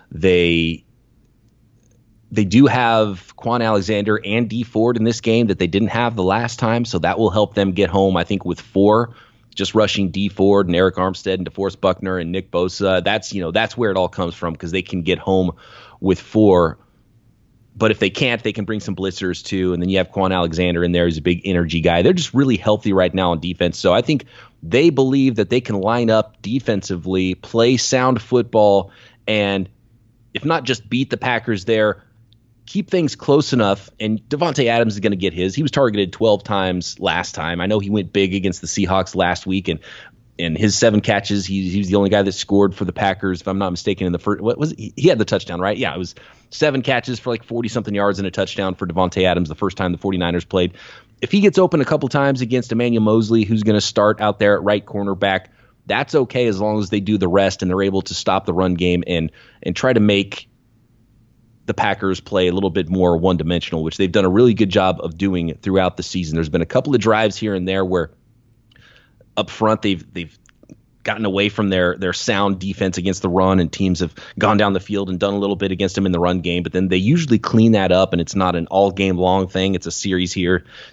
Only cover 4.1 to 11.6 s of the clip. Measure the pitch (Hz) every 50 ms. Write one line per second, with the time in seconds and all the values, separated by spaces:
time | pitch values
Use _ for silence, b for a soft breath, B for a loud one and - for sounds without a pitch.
4.1 | 104 - - 98 107 117 120 104 113 120 117 - - 110 113 123 117 113 110 117
5.1 | 113 - - 117 110 117 120 101 92 - 92 85 80 101 113 101 - 117 120 120
6.1 | 117 107 90 92 98 113 120 117 - - 123 110 113 120 120 - - 85 78 87
7.1 | 90 98 113 98 90 110 104 - - 104 98 98 90 98 98 87 85 98 98 98
8.1 | 92 85 85 - 101 92 - 87 85 - - - - 95 101 104 107 113 120 117
9.1 | b b b b b b b b _ - 98 - - 110 107 98 - 101 98 90
10.1 | 80 95 101 98 - - 95 98 101 101 95 87 85 87 95 92 90 92 92 95
11.1 | 92 - - 98 95 95 90 - - -